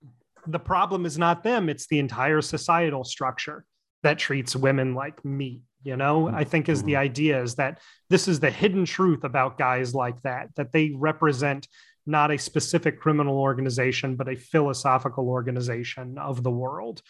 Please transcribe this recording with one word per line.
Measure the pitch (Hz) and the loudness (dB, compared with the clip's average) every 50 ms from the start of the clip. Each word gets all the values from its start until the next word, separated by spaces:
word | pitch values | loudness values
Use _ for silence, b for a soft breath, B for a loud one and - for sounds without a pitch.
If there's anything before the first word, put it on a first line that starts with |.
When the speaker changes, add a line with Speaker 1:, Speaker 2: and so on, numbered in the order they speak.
| _ 131 - _ _ _ _ _ - 160 | _ -20 -20 _ _ _ _ _ -10 -8
Speaker 1:
the | 156 - | -8 -8
problem | - - 190 180 196 190 196 185 175 | -4 -2 0 0 0 0 0 -2 -4
is | 170 143 156 | -4 -2 2
not | 170 170 170 170 180 | 2 2 2 2 0
them, | 220 247 233 190 160 | 0 0 2 0 0
it's | 143 - - - | -2 -4 -4 0
the | 160 147 | 0 0
entire | 143 127 107 110 131 143 156 151 | 0 0 -2 -2 0 2 2 2
societal | 147 - - - - - 170 170 170 160 143 135 127 | 0 0 -4 -4 0 0 2 2 2 0 -2 -4 -6
structure | 127 - - 139 127 127 - - - 151 - - _ _ _ _ _ _ _ - | -8 -8 -4 -4 -4 -4 -4 -8 -10 -12 -14 -18 _ _ _ _ _ _ _ 0
that | 151 147 147 | 0 2 2
treats | - - 143 139 123 127 - | 0 -2 -2 -2 -4 -4 -2
women | 131 131 135 135 135 131 131 127 | 2 2 4 4 4 2 0 -2
like | 127 135 147 151 - - | -4 -6 -8 -10 -10 -8
meat, | 139 139 139 139 131 123 127 - _ _ _ - | -6 -4 -4 -6 -6 -8 -12 -16 _ _ _ -10
you | 139 131 127 | -8 -4 0
know? | 139 143 147 160 156 | 0 2 2 2 2
Speaker 2:
Mm-hmm. | 165 208 | 2 0
Speaker 1:
I | 160 151 | -2 -2
think | 143 - 160 147 165 | 0 0 0 2 2
is | 160 131 110 | 0 0 0
the | 147 147 | 0 0
Speaker 2:
Mm-hmm. | 139 | 0
Speaker 1:
idea | 139 143 120 139 151 156 143 131 | 0 0 0 0 0 2 2 0
is | 127 123 120 | -2 -2 -2
that | - 139 131 156 B B B B B B _ | -2 -2 -2 -4 B B B B B B _
this | 175 175 - 196 | 4 4 4 2
is | 175 139 | 2 2
the | 151 139 | 2 2
hidden | 120 - - 214 180 190 180 | 2 4 2 2 4 2 0
truth | 160 - - 190 185 160 131 - | 0 2 2 4 4 4 4 0
about | 135 120 135 127 135 131 - | -2 0 0 0 0 0 0
guys | 143 127 127 127 127 123 123 | 0 2 2 0 0 -2 -2
like | 139 123 123 120 123 - | -2 -2 -2 -4 -6 -6
that, | 139 123 131 147 - - | -6 -6 -6 -8 -8 -6
that | - 143 123 | -6 -6 0
they | - 160 156 156 143 | 2 2 2 2 0
represent | 131 139 156 151 - - 156 139 123 143 143 139 139 139 b b b b b b b _ | 0 0 0 0 2 2 2 2 2 0 0 -2 -2 -6 b b b b b b b _
not | - 151 151 147 147 | 0 2 2 4 2
a | 151 139 | 2 -2
specific | - - - 156 - - - 170 - 156 147 - | -4 -2 -2 -2 0 0 0 0 2 0 -2 0
criminal | - 156 151 147 147 143 139 139 | 0 2 2 4 2 2 2 2
organization, | 139 135 131 123 135 131 120 127 127 131 127 - - 135 131 | 2 0 0 0 -2 -2 0 0 0 0 0 -2 -2 -4 -4
but | 123 135 127 | -4 -4 -6
a | 131 | -6
philosophical | 127 - - - 160 147 143 131 127 - 139 127 127 - 135 123 - 131 123 | -8 -6 0 2 2 2 2 0 0 2 2 2 2 2 -2 -2 -2 -2 0
organization | 127 127 123 127 123 123 123 123 117 117 120 117 - - 127 127 127 139 | 0 -2 -2 -2 -2 -2 -2 -4 -4 -4 -6 -8 -10 -10 -12 -12 -12 -10
of | 147 143 131 123 | -8 -6 -6 -2
the | 123 127 | -2 -2
world | 120 120 127 131 139 175 208 233 214 - b b | -2 -2 -2 -4 -6 -6 -8 -10 -10 -12 b b